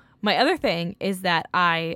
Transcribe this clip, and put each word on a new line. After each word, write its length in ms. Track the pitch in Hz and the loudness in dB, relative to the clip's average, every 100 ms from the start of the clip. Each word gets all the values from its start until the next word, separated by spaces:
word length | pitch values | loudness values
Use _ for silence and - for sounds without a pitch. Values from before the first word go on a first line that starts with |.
| _ _ | _ _
my 160 | 214 175 | 0 2
other 200 | 269 349 | 2 2
thing 380 | - 170 170 - | 0 -2 -4 -6
is 220 | 190 185 | -6 -4
that 260 | 185 165 - | 0 -2 0
I 420 | 180 175 165 165 | 0 2 0 -2